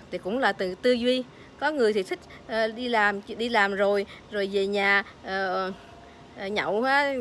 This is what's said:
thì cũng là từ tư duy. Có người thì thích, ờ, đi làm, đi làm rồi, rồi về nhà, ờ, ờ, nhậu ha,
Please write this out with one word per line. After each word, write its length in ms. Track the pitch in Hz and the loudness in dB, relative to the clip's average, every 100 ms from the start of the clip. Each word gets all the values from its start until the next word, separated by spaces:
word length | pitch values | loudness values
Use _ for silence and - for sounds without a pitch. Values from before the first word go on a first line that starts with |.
| - | -10
thì 60 | 180 | -8
cũng 220 | 180 247 | -4 0
là 120 | 226 | 0
từ 240 | 202 185 185 | 0 -4 0
tư 160 | 247 | 2
duy. 320 | 247 240 254 247 - - - | 2 2 0 -2 -12 -20 -4
Có 120 | 285 | -2
người 220 | 302 220 | 2 2
thì 100 | 208 | 2
thích, 160 | 185 - - - - | -2 -6 -10 -20 -6
ờ, 200 | 226 220 | -2 -2
đi 200 | 220 247 | -2 -2
làm, 340 | 226 208 202 202 196 | 2 2 0 -6 -6
đi 120 | 233 | 0
làm 260 | 226 196 196 | 2 2 2
rồi, 300 | 202 202 196 - - | 2 2 -2 -10 -10
rồi 180 | 208 196 | -4 -2
về 160 | 202 196 | 0 0
nhà, 360 | 202 196 202 196 - | 0 2 2 0 -10
ờ, 480 | - 190 190 185 185 196 - - - - - - | -8 -4 -2 -2 -4 -8 -16 -20 -20 -20 -20 -12
ờ, 100 | 196 | -6
nhậu 340 | 208 143 202 | -4 -2 0
ha, 320 | 262 277 285 262 | 2 2 2 0